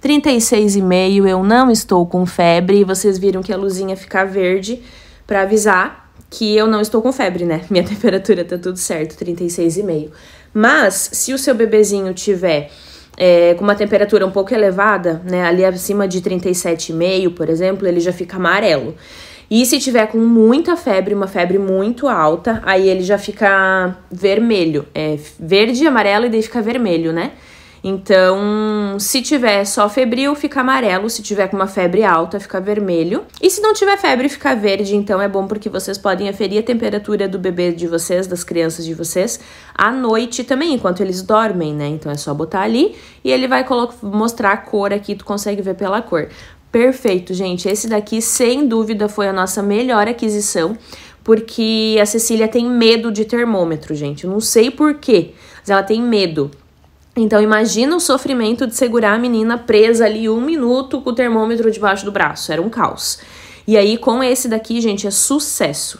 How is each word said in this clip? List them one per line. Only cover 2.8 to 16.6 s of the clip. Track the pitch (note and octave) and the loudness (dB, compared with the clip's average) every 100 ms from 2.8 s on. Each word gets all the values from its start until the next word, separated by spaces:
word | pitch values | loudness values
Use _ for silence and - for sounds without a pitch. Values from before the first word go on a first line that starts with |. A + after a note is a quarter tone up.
E | |
vocês | F#3+ F#3+ G#3 F#3+ | 4 2 0 2
viram | G3 F#3 | 0 -2
que | F#3 | -4
a | F#3+ | -4
luzinha | G3 F#3 F#3+ F#3 | -4 -4 -6 -6
fica | - G3 | -4 -2
verde | G3 F#3+ F3+ F#3+ G3 B3 - - - - - | 0 0 0 0 -2 -10 -12 -20 -20 -20 -4
pra | G3+ | -2
avisar | F#3+ G#3+ G#3 F#3 G#3+ - - - - | 2 2 4 2 0 -6 -20 -20 -20
que | - A3 G#3+ | -6 0 2
eu | A3 | 2
não | G#3+ | 0
estou | G#3 A#3 | 0 0
com | A#3 | 0
febre, | C4+ G#3 F3 | 0 -2 -2
né? | F3 D#3+ F3+ | -2 -4 0
Minha | F#3 F3 | 0 0
<laughs> | |
temperatura | G#3 A#3 F#3 F#3+ F#3 E3+ | 0 0 0 0 0 0
tá | F3+ | -6
tudo | F3+ F#3 | -6 -8
certo, | - E3+ D#3 - | -6 -4 -6 -8
trinta | F3+ F3 | -8 -6
e | F3 | -6
seis | F3 E3+ E3 | -2 -2 0
e | |
meio. | G#3 D#3+ D3+ - - - - | -4 -4 -6 -16 -20 -20 -6
Mas, | G#3+ A3+ D4+ A3 F#3 - | 2 4 4 2 0 -6
se | - - | -6 -4
o | C4+ | -2
seu | C4+ A3+ | 0 2
bebezinho | A3+ G#3+ G3+ G3+ F#3+ | 4 4 4 2 -4
tiver, | F3+ - F#3 F3+ D3+ D3 - - - - - | -6 -2 0 0 0 -2 -16 -20 -20 -20 2
é, | F3+ F3 E3+ F3 | 4 6 6 4
com | |
uma | G3+ | 2
temperatura | G3+ G#3 A3 G3+ G#3+ F#3+ | 0 2 2 4 2 2
um | |
pouco | G3 G3 | -2 -2
elevada, | A#3 G3+ F#3 G#3 G3 F3+ D#3+ F3+ | 2 2 2 2 2 0 -4 -2
né, | F3+ | 0
ali | F3 F3 F#3 | 2 2 2
acima | F3+ - G3+ G3 | 0 -4 -2 0
de | F#3 | -2
trinta | F3+ F#3 F3+ | -2 -2 -2
e | |
sete | F3+ | -2